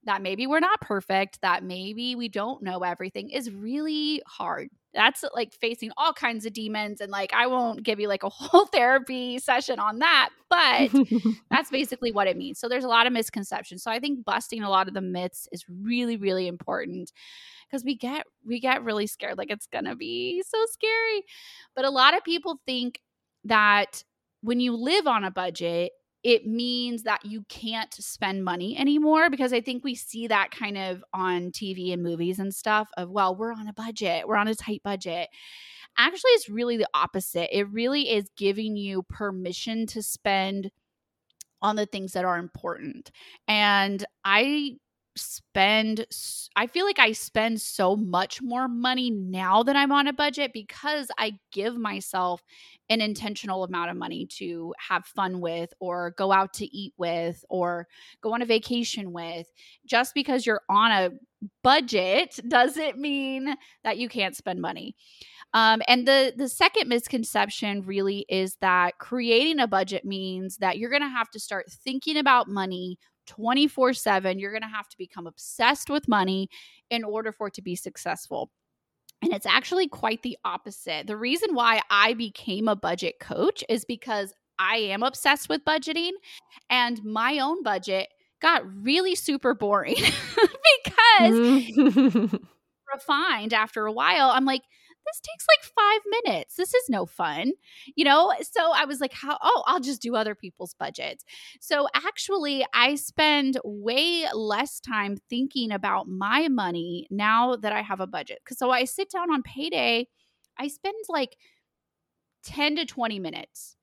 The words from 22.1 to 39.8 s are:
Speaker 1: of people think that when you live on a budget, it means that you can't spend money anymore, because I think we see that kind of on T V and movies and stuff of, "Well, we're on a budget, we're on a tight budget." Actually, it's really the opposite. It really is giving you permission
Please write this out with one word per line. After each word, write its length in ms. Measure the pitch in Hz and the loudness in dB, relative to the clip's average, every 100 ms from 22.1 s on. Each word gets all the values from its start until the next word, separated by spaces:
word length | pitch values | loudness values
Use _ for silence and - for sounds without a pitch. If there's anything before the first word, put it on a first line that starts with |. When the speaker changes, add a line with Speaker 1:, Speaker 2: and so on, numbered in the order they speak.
| 349 | 4
Speaker 1:
of 60 | |
people 380 | - 339 330 294 - | 0 -4 -4 -8 -6
think 360 | 254 247 - _ _ _ _ 208 | -4 -4 -8 _ _ _ _ 0
that 580 | 220 208 208 202 - - _ _ _ | 4 6 4 2 -6 -20 _ _ _
when 180 | 214 247 | -2 0
you 160 | 247 233 | 0 0
live 320 | 247 381 311 | 2 2 2
on 160 | 226 | 0
a 80 | 190 | 0
budget, 600 | 190 180 170 170 170 175 _ _ _ | -4 -6 -4 -2 -2 -2 _ _ _
it 220 | 240 233 220 | 4 4 4
means 560 | 226 240 247 240 233 | -4 -2 -2 -4 -4
that 220 | 220 208 208 | -4 -4 -4
you 180 | 220 202 | -12 -12
can't 440 | - 233 226 220 - | -12 -8 -6 -8 -12
spend 480 | - - 196 190 185 | -14 -6 -4 -4 -4
money 320 | 175 185 262 | -4 -6 0
anymore, 520 | 277 294 302 311 339 | 2 4 4 4 4
because 240 | 269 254 | 2 0
I 80 | 240 | 0
think 220 | 240 247 | -2 -6
we 120 | 277 247 | -6 -8
see 320 | - 220 226 | -10 -10 0
that 240 | 208 190 | 2 2
kind 260 | - 214 196 | -4 -8 -6
of 260 | 190 185 - | -6 -8 -8
on 380 | 190 185 180 175 | -4 -2 -2 -4
T 220 | - 196 | -8 -8
V 200 | 185 180 | -4 -4
and 100 | 180 | -4
movies 360 | 170 170 170 185 | -4 -2 -4 -2
and 140 | 196 | -6
stuff 360 | 190 220 214 214 - | -6 0 0 -2 -8
of, 120 | 175 | -6
"Well, 260 | 196 190 190 | 0 0 0
we're 180 | 226 | -6
on 140 | 226 208 | -8 -12
a 60 | |
budget, 540 | 208 226 220 196 170 - | -12 -12 -4 -2 -2 0
we're 100 | 208 | 0
on 100 | 214 | 2
a 60 | 214 | -2
tight 260 | - 208 | -6 -8
budget." 460 | 202 196 180 165 170 - - - - - - - | -6 -6 -6 -6 -8 -12 -20 -20 -20 -20 -4 2
Actually, 340 | 262 359 508 | 2 4 4
it's 180 | 466 - | 4 4
really 280 | 208 240 233 | -4 -2 0
the 120 | 208 | 0
opposite. 560 | 147 170 190 - 170 170 196 | 0 0 -2 -4 -4 0 0
It 120 | 202 | -2
really 400 | 208 240 285 277 | -2 0 0 2
is 180 | 220 196 - | 0 -2 -2
giving 400 | 196 196 214 208 | -2 0 -4 -4
you 260 | 202 190 | -4 -4
permission 840 | 185 - 202 190 180 185 - 226 | -6 -8 -6 -6 -8 -8 -6 -4